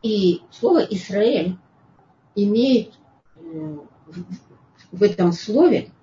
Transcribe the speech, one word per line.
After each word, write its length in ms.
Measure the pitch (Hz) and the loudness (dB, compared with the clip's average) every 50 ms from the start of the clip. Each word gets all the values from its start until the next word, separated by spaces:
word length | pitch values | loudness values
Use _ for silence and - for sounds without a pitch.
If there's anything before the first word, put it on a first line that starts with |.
И 400 | - 220 214 202 190 175 170 - - _ | -2 -2 0 2 2 2 2 0 -6 _
слово 280 | - - 226 - 359 311 | -10 -4 0 2 2 2
"Исраэль" 760 | - - 214 180 - - 185 202 214 240 285 185 160 185 180 - _ _ _ _ _ _ _ _ _ _ _ _ _ _ _ | 2 -2 -6 -10 -8 -6 -2 0 0 0 0 0 -2 -4 -6 -8 _ _ _ _ _ _ _ _ _ _ _ _ _ _ _
имеет, 580 | 202 202 208 208 226 254 269 254 226 220 - _ _ _ _ _ _ _ _ _ | -2 0 2 2 2 2 4 2 2 0 -4 _ _ _ _ _ _ _ _ _
э, 420 | - - 330 165 156 156 156 151 143 - - _ _ _ | -20 -20 -16 -14 -12 -12 -12 -12 -14 -18 -20 _ _ _
в, 180 | 156 160 175 180 - 180 - _ _ - _ _ _ _ _ _ _ | -20 -16 -16 -14 -14 -16 -18 _ _ -20 _ _ _ _ _ _ _
в 120 | - 180 202 | -2 0 0
этом 280 | 202 - - 180 175 | 0 2 2 0 0
слове 600 | 170 - - 214 208 269 349 330 214 - - - - _ | 0 -2 -6 -2 2 4 4 4 4 0 -2 -8 -20 _